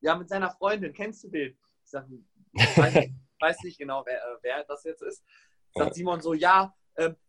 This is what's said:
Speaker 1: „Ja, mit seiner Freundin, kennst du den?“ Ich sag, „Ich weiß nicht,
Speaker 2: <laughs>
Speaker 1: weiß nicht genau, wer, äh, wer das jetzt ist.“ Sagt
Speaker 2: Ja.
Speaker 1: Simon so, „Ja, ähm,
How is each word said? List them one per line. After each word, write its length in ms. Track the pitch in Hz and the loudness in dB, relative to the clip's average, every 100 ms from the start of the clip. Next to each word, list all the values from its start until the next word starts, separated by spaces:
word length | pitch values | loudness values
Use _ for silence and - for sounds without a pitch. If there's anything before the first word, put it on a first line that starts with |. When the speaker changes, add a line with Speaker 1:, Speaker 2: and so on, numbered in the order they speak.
Speaker 1:
„Ja, 140 | 151 | -2
mit 140 | 175 170 | -2 -2
seiner 240 | 196 185 | -4 -4
Freundin, 420 | - 196 214 165 | -2 -2 -2 -4
kennst 300 | 147 214 214 | -8 -12 -12
du 40 | 190 | -10
den?“ 300 | 160 127 - _ _ | -6 -6 -10 _ _
Ich 60 | _ | _
sag, 160 | 139 131 127 _ _ _ | -14 -14 -20 _ _ _
„Ich 240 | 107 117 165 | 2 4 6
weiß 160 | 143 | 6
nicht, 180 | 151 - - _ | 6 4 -2 _
Speaker 2:
<laughs> 60 | - | -4
Speaker 1:
weiß 220 | 160 170 | -2 -2
nicht 140 | 180 - | -8 -12
genau, 260 | 139 135 123 | -8 -8 -6
wer, 120 | 127 | -8
äh, 140 | 120 120 | -8 -8
wer 220 | - 139 | -6 -6
das 200 | 147 143 | -6 -10
jetzt 180 | 160 160 | -12 -10
ist.“ 220 | - - _ _ _ _ _ | -12 -14 _ _ _ _ _
Sagt 160 | - 147 | -4 -2
Speaker 2:
Ja. 40 | |
Speaker 1:
Simon 260 | 170 180 170 | -2 -4 -2
so, 120 | 160 | -2
„Ja, 400 | 160 175 190 196 _ _ - | 2 6 6 4 _ _ -2
ähm, 200 | 165 160 | -2 -4